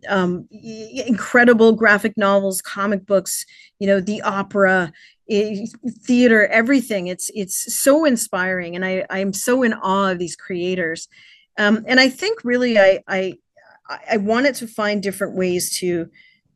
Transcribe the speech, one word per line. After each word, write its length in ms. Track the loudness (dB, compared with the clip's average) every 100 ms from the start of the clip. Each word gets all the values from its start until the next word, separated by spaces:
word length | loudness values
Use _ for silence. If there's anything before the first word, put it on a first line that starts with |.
| -4
um, 400 | -2 0 -4 -10
y-, 400 | -18 -16 -16 -12
y-, 100 | -8 -4
incredible 680 | -4 0 4 4 6 6
graphic 440 | 6 4 2 0 0
novels, 440 | 2 2 0 -4
comic 440 | -8 -6 -4 -4 0
books, 400 | 0 0 -8 -10 -20 _ -4
you 80 | 0
know, 120 | 0
the 220 | 0 -4
opera, 720 | -4 -4 -4 0 2 2 -2 -8 -20 _ -4
i-, 380 | -2 -2 -4 -10 -10 -12 -8
theater, 440 | 0 4 6 6 4
everything. 600 | 0 0 0 0 -4 -6
It's, 220 | -8 -8 -8
it's 400 | -8 -8 -8 0
so 300 | 2 4 4
inspiring. 720 | 0 -2 -4 -2 -4 -6 -6
And 80 | -4
I, 200 | -4 -4
I'm 240 | -4 -4
so 280 | -4 0 2
in 120 | 0
awe 380 | 0 -2 0 0
of 80 | -2
these 180 | -6 -10
creators. 720 | -10 -6 -4 -2 -4 -6 -12 _ -20 _ _ -2
Um, 260 | 2 2 2
and 140 | 2
I 80 | 2
think 380 | 0 -6 -4 -2
really 340 | -2 2 4
I, 220 | 6 4 -2
I, 240 | -4 -4 -8 _ _ _ _ -16 -14 -4
I 80 | -2
wanted 380 | 0 0 0 -2
to 120 | -8
find 360 | -6 -2 -2
different 320 | -4 -6 -6 -2
ways 420 | -2 -2 -4 -4
to, 300 | -4 -4 -6 _ _ _ _